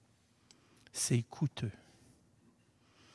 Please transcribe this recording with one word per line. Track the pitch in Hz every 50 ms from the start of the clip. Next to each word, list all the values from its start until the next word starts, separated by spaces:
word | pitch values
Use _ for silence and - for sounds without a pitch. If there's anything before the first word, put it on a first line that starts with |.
| _ _ - _ _ _ _ _ _ - - - - - - - - - -
C'est | - - - 131 117 117
coûteux. | - - - 160 135 - - - 107 - - - - - - - - - - - - _ _ - - - _ _ _ _ _ _ - - - - - -